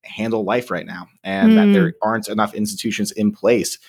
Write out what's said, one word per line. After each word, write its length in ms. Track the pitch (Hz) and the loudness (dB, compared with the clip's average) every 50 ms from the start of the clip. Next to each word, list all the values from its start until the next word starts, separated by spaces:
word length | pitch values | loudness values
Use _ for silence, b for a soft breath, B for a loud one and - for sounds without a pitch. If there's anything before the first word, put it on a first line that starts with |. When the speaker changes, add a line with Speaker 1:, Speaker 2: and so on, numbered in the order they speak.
| - | -20
Speaker 1:
handle 400 | - - - 110 113 113 110 101 | -16 -10 -8 -4 -4 -2 -2 -2
life 260 | 95 113 123 123 - | -2 -2 -2 -2 -4
right 160 | 90 82 78 | -8 -8 -8
now. 200 | - 92 90 90 - _ _ - | -10 -14 -16 -18 -20 _ _ -10
And 320 | 95 95 98 - 110 - 220 | -6 -2 2 4 6 6 6
that 140 | - - 202 | 6 6 4
there 160 | - 87 85 | 4 2 2
Speaker 2:
Hmm. 180 | 85 - 107 110 | 0 -2 -2 0
Speaker 1:
aren't 200 | 113 110 107 104 | 0 -2 -4 -4
enough 260 | 107 107 107 104 - | -2 -2 -2 -2 -2
institutions 560 | 107 107 104 101 - - 113 107 - 104 - - | -4 -6 -6 -6 -6 -6 -6 -4 -4 -4 -6 -4
in 200 | 110 104 104 104 | -2 0 0 0
place 460 | - - 110 123 - 165 - - b b | 0 2 2 2 2 0 -2 -8 b b